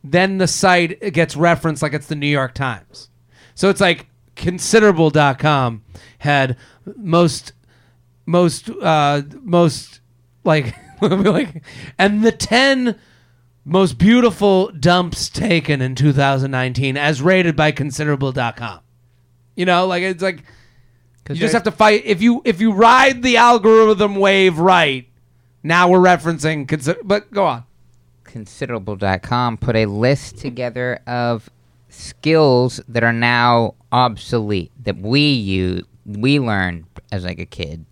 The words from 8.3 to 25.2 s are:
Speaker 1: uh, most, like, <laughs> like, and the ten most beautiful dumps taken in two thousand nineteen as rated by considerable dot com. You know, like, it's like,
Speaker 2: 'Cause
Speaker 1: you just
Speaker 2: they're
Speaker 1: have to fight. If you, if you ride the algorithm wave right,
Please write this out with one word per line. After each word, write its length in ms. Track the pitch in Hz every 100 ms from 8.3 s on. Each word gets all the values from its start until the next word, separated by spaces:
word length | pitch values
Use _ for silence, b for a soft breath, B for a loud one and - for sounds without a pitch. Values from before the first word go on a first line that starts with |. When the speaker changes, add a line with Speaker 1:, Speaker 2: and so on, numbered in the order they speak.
| 175 175 160 -
Speaker 1:
uh, 520 | 381 - 156 143 143 143 -
most, 580 | 254 175 170 - - - _ _ _ _
like, 300 | - 156 123 - -
<laughs> 120 | -
like, 600 | 190 190 202 190 226 156 B B B B
and 240 | - 208
the 80 | 226
ten 680 | 226 - 233 269 269 247 - b b b b b _
most 340 | 139 180 190 120
beautiful 680 | 196 240 240 175 202 190 196
dumps 600 | 160 170 180 175 - -
taken 540 | - 208 170 - 139
in 120 | 131
two 180 | 127 147
thousand 380 | 139 139 135 135
nineteen 440 | 131 127 123 135 135
as 240 | 147 143
rated 340 | 156 185 170 156
by 140 | 151
considerable 600 | 147 156 139 151 139 135
dot 240 | 131 117 -
com. 240 | 117 90 _ _ _ _ _ _ _ -
You 100 | 180
know, 200 | 175 185
like, 160 | 180
it's 180 | 190 175
like, 200 | 190 160 b b b b b b b b
Speaker 2:
'Cause 120 | - 147
Speaker 1:
you 40 |
just 100 | 214
Speaker 2:
they're 60 | 233
Speaker 1:
have 60 |
to 60 | 214
fight. 300 | - 214 208 -
If 160 | 185
you, 180 | 233 233
if 160 | 254 175
you 120 | 226
ride 500 | 190 226 254 277 254
the 140 | 247 233
algorithm 800 | 240 240 202 220 220 208 208
wave 440 | 196 196 196 185 156
right, 480 | 185 180 151 131 123 _